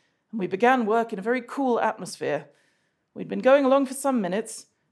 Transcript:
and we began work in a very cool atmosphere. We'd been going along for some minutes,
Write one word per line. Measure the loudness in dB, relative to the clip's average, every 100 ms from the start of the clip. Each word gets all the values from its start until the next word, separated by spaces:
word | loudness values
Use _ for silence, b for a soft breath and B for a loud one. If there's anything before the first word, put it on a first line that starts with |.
| _ _ _
and | -6
we | -4
began | 2 4 4 2
work | 0 0
in | -4
a |
very | -4 -4
cool | -4 -4 0 0
atmosphere. | 0 -4 -10 -6 -4 -4 -8 _ _ _ _ _ _
We'd | -12 -8
been | 0
going | 4 6 6
along | 2 0
for |
some | -4 -2 0
minutes, | -2 -4 -6 -12 -18 _ _